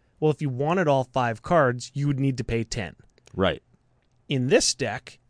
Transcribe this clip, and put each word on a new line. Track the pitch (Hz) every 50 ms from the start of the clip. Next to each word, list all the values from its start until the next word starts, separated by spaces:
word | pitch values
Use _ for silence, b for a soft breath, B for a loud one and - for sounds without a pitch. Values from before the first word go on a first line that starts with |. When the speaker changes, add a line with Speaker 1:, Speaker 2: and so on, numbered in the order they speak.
| _ _ _ _
Speaker 1:
Well, | 156 156
if | 139 -
you | 151 139
wanted | 123 120 143 151 175 196 180 151
all | 139 135 127
five | - _ 135 123 117 113 - -
cards, | - 175 165 139 123 123 123 - - -
you | 139 143
would | 143 139 131
need | 139 139 127 120
to | 120
pay | - 117 117 113
ten. | - - 120 95 80 - - _ _ _ _ _ _ -
Speaker 2:
Right. | 92 95 87 73 - - _ _ _ _ _ _ _ _ _ _ _ _ -
Speaker 1:
In | 139 131 123 135
this | 190 302 - - -
deck, | - 131 104 104 127 - - - _ _